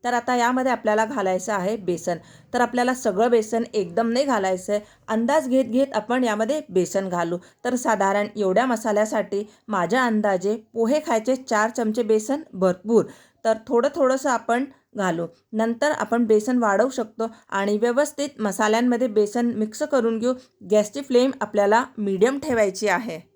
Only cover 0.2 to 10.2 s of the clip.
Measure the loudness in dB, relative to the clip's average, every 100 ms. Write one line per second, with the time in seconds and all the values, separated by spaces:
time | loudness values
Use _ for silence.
0.2 | 0 0 2 2 0 0 0 0 0 -2
1.2 | -2 -2 -2 -4 -2 -4 -4 -4 -4 -6
2.2 | -8 -20 _ -2 0 0 0 0 -2 2
3.2 | 4 4 2 -4 -2 -4 -2 -2 0 0
4.2 | 0 0 0 -2 -2 -4 -4 _ -4 -2
5.2 | 2 0 2 0 2 0 0 -2 -2 0
6.2 | 0 0 0 -2 0 -2 0 -2 -2 -2
7.2 | -2 -4 -10 _ -4 -2 0 2 2 2
8.2 | -2 -2 2 2 2 0 0 0 0 -2
9.2 | -4 -6 -6 _ -6 -2 0 0 2 2